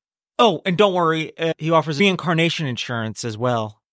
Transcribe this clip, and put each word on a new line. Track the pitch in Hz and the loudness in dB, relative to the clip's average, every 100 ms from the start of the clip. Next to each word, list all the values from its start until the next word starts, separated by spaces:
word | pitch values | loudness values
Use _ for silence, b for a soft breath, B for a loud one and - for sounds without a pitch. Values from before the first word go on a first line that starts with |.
| _ _ _ - | _ _ _ 0
Oh, | 240 - - | 2 2 0
and | 170 | 2
don't | 208 | 4
worry, | 180 165 160 151 - | 4 2 0 -4 -4
uh, | 165 160 | -4 -2
he | 156 | 0
offers | 165 151 143 | 2 2 2
reincarnation | 202 190 160 165 165 - 151 | 2 2 0 0 0 0 -4
insurance | 117 - 120 110 104 | -4 -6 -6 -6 -6
as | 120 107 | -8 -4
well. | 123 120 110 - _ | -2 0 -2 -8 _